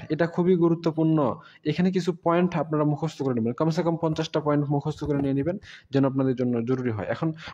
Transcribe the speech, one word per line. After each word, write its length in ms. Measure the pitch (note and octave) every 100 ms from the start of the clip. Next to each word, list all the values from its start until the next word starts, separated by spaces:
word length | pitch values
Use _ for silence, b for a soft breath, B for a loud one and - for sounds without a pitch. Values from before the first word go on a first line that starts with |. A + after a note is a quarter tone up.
| -
এটা 180 | D3+ E3
খুবই 280 | F3 F3 F#3
গুরুত্বপূর্ণ। 800 | E3+ E3+ E3 D#3 D#3+ D#3 B2+ - B B D3+
এখানে 260 | D3+ F#3
কিছু 220 | F#3 F3 E3
পয়েন্ট 340 | E3+ E3+ F3+ E3+
আপনারা 260 | D3+ D3+
মুখস্থ 400 | D3+ D3 D#3+ -
করে 120 | C3+ A#2+
নেবেন, 180 | A2+
কমসে 300 | B2 D#3+ E3
কম 140 | E3+ E3
পঞ্চাশটা 420 | E3 D#3 D#3+ D#3
পয়েন্ট 300 | D3 D3 C#3+
মুখস্থ 340 | C#3+ D#3 -
করে 180 | D3 C#3+
নিয়ে 120 | C#3
নেবেন, 240 | C#3 D3 G3 B B B
যেন 140 | C3+ C3+
আপনাদের 300 | C3+ C3 B2+
জন্য 300 | B2 A#2+ A#2
জরুরি 260 | C3 B2
হয়। 140 | A2 F2+
এখন 240 | A#2 E3 D#3+ B